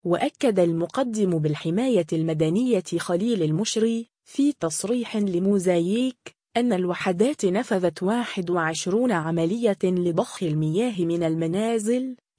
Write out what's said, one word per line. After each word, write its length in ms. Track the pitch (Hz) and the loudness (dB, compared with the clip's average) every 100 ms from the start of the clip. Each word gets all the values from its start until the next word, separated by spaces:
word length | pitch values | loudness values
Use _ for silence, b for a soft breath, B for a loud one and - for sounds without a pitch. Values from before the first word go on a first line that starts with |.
وأكد 540 | 180 170 285 - 262 190 | -2 0 0 0 2 4
المقدم 800 | 170 165 175 - 262 214 190 165 | 2 2 -2 -2 -2 0 0 2
بالحماية 680 | 156 147 165 180 262 214 165 | 0 -2 -2 0 2 2 2
المدنية 720 | 165 160 156 156 190 254 208 - 170 | 0 0 0 2 2 2 0 0 -4
خليل 440 | - 175 226 226 | -2 0 0 0
المشري 640 | 156 156 220 226 220 226 226 _ _ | 0 0 0 0 0 0 -6 _ _
في 240 | - 285 | 0 0
تصريح 640 | - 165 - 196 247 226 214 | 0 -4 -4 -2 -2 -2 -2
لموزاييك 1000 | 202 175 190 202 180 175 170 220 254 - - - _ 233 | 0 0 2 2 2 2 2 0 -2 -4 -14 -20 _ -2
أن 160 | 240 | 0
الوحدات 720 | 185 180 170 190 175 240 302 | 0 0 -2 -2 2 0 0
نفذت 580 | 196 190 247 190 180 160 | 0 0 0 0 0 0
واحد 480 | 180 240 226 - 170 | -2 -2 -4 -6 -2
وعشرون 640 | 175 160 160 180 202 247 | 0 -2 -2 0 2 2
عملية 680 | 180 156 170 165 233 233 196 | 0 0 0 0 2 0 0
لضخ 580 | 185 180 175 165 - - | 0 0 0 0 -2 -4
المياه 640 | 175 151 156 170 247 190 | -2 0 0 0 -2 -2
من 180 | 165 170 | -2 0
المنازل 960 | 165 160 165 185 220 233 208 247 262 247 _ | 0 0 -2 -2 -2 -2 0 -2 -4 -10 _